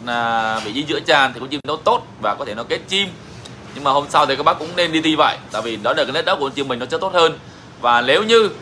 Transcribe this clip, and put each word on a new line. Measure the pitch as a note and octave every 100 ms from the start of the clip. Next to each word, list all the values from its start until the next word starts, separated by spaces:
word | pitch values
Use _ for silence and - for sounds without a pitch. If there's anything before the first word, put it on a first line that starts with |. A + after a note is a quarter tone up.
| A#2+
à, | A#2+ A#2 A#2 A2 A2
vị | G#2+
trí | A#2
giữa | D3+ D3
tràn | - D3+ C3
thì | A#2
con | C3
chim | D3
nó | C#3 D#3
tốt | - A#3 - -
và | G#2+ G2+
có | C3+
thể | G#2
nó |
kết | A#2 D#3+ C3
chim. | F#3+ G3 E3 - - - - - B2+
Nhưng |
mà | C#3+
hôm | C#3 C#3+
sau | D#3 D3
thì | C3+
các |
bác | D3+ F3
cũng | D#3 F3
nên | E3+
đi | D#3+
thi | D#3 D3+
vậy, | C#3+ - -
tại | G#2
vì | A2+ A2
đó | A2+ D#3
là |
cái | B2+
nét | C#3+ E3+
đấu | F3+
của | C3+
con |
chim | C3 C#3
mình | B2
nó | B2
sẽ | D#3+
tốt | F#3+
hơn. | F3+ E3 D3+ - - - -
Và | A#2+ A#2+
nếu | B2 D#3
như | A3 A#3 G#3 -